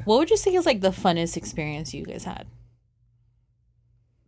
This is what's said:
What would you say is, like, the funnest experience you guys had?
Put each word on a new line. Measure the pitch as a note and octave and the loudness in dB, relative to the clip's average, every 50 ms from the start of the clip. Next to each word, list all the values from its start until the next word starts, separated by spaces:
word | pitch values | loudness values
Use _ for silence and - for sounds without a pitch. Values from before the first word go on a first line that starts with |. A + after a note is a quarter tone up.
| - | 0
What | G3+ G#3+ B3 | 2 4 4
would | E4 E4 | 4 4
you | A4+ G4+ | 2 2
say | - G4+ F4+ | 2 2 2
is, | F#4 E4 | 2 4
like, | D#4 C4 G3 | 2 2 2
the | F#3+ F#3+ | 2 0
funnest | F#3 - - F#3+ E3+ E3+ E3+ E3 - | 0 2 2 2 2 2 0 -2 -4
experience | E3+ - - - - D#3 D3+ D3 D3 D#3+ - - | -6 -8 -8 -6 -6 -6 -4 -4 -6 -8 -8 -10
you | - - | -10 -10
guys | - - - - | -10 -10 -10 -10
had? | F#3 - - - - - - - - _ _ _ _ _ _ _ _ _ _ _ _ _ _ _ _ _ _ _ _ _ _ _ _ _ _ _ _ _ _ _ | -10 -12 -12 -14 -18 -20 -20 -20 -20 _ _ _ _ _ _ _ _ _ _ _ _ _ _ _ _ _ _ _ _ _ _ _ _ _ _ _ _ _ _ _